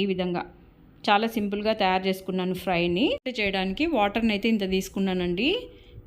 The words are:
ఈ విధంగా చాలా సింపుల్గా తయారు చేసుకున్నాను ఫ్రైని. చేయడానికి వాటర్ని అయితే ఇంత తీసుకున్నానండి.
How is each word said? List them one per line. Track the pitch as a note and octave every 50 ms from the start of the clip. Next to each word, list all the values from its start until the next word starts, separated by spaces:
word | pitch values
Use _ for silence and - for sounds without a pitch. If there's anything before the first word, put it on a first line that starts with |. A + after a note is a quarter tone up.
| G3
ఈ |
విధంగా | G3+ F#3+ F3 F#3 F3+ F3 F3 - - - - - - - - - - - - -
చాలా | - G#3 G3+ A3 A3+ A3+
సింపుల్గా | A3+ G#3 G3+ G3+ G#3 G#3 A3 A3 A3
తయారు | G3 F#3 F#3 F#3+ F#3
చేసుకున్నాను | G3 F#3 F#3+ - - F#3 F#3 F3+ F3+ F#3
ఫ్రైని. | F3+ - G3 F3+ E3+ E3+ F3 F3 F3+ B3+ F#4+ C5 D5 - C4 A#3+ A3+
చేయడానికి | G#3 G3 G3 F#3+ F#3 F#3+ F#3+ - D4 E4+ E4
వాటర్ని | A#3 G3+ G3+ G3+ A#3 A3 A3+ G#3+
అయితే | G3 G3+ A#3
ఇంత | A3+ G#3 G3 F#3
తీసుకున్నానండి. | F#3+ F#3+ F#3+ - - G3+ G3 G3 F#3 F#3 F3 F3 F3 F3 A#3 D4 G4 B4 B4 - - - - - - - -